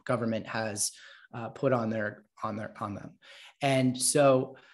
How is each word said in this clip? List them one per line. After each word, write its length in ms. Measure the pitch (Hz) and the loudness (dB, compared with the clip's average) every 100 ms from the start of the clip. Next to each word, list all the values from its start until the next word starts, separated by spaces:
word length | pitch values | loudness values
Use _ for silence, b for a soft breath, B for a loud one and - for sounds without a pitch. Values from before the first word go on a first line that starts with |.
government 420 | - 120 113 110 - | -4 -2 -2 -4 -6
has, 440 | 113 113 - - B B B B | -6 -4 -4 -6 B B B B
uh, 160 | 117 113 | -12 -12
put 220 | - 139 | -2 0
on 160 | 123 110 | 2 0
their, 360 | 110 104 107 _ - | -2 -4 -8 _ -10
on 140 | 110 104 | -8 -8
their, 180 | 107 - | -10 -10
on 140 | 107 | -10
them. 180 | 101 - - B B B B | -10 -14 -20 B B B B
And 340 | 139 135 127 123 | 0 2 2 2
so 600 | - 147 139 131 131 B B | 2 6 6 6 2 B B